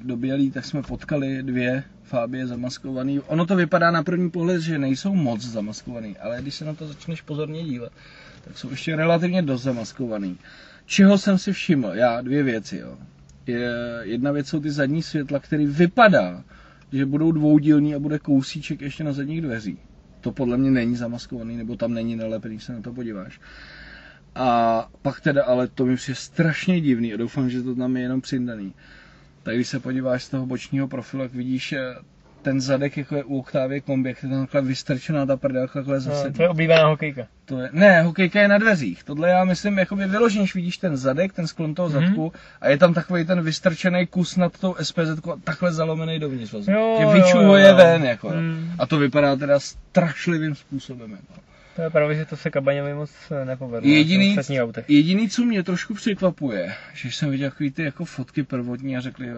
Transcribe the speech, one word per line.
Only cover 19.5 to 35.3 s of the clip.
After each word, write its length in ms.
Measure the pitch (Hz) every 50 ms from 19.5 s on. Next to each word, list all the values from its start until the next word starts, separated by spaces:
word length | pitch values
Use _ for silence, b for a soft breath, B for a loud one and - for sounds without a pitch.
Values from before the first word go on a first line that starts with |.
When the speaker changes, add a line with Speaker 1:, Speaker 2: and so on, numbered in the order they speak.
| 113 110 107 95 - - - - - - - - - -
Speaker 1:
To 120 | - 123 107
podle 240 | - 131 120 120 127
mě 120 | 135 135
není 260 | 131 127 117 120 123
zamaskovaný, 600 | 120 120 117 120 120 - - 135 120 113 113 117
nebo 200 | 117 113 110 120
tam 180 | 98 117 117 117
není 220 | 113 113 117 117
nalepený, 380 | 113 113 110 113 107 - 113 110
když 100 | 110 -
se 80 | - 123
na 80 | 113 104
to 100 | 120 120
podíváš. 480 | 131 123 113 107 95 90 - - B B B B B B B B B B B B B B B B B B - -
A 540 | 120 127 127 120 117 117 113 113 113 - - - _ -
pak 180 | 139 131 -
teda, 240 | - 160 139 143 143
ale 240 | 123 127 127 127 -
to 160 | - - 131
mi 100 | 123 127
přijde 200 | 123 - - 127
strašně 640 | - - - - - 165 160 147 - - 185 185 175
divný 340 | 156 143 123 113 117 117 104
a 20 |
doufám, 340 | 104 117 113 - 143 131 123
že 120 | 123 127 123
to 120 | 131 123
tam 220 | 123 127 127 127
je 60 | 127 123
jenom 180 | 123 131 131
přindaný. 540 | 131 - 143 127 120 123 117 107 98 95 - b b b b b b b b b b b _ _ -
Tak 120 | 110 113
když 140 | 123 123 -
se 120 | - 135
podíváš 440 | - 127 131 131 131 127 123 127 -
z 40 | -
toho 180 | - 135 131
bočního 420 | 127 127 117 - - 139 135 135 127
profilu, 340 | - 127 117 - - 135 131
jak 120 | 123 127
vidíš, 380 | 123 123 127 131 127 - - 151
eh, 220 | 135 131 127 123 - - - _ _ _ _ _ - -
ten 180 | 143 135 135
zadek, 360 | 127 135 139 131 143 143 -
jako 200 | 151 139 - 151
je 80 | 143 139
u 140 | 127 139 135
Octavie 400 | 131 - - 147 131 131 139 143
kombi, 280 | - - 139 131 127 131
jak 140 | 123 - -
je 60 | 131
tam 120 | 131 135
takhle 220 | 135 - - 143 135
vystrčená 640 | 127 131 - - - 143 127 - - 160 147 139
ta 100 | 135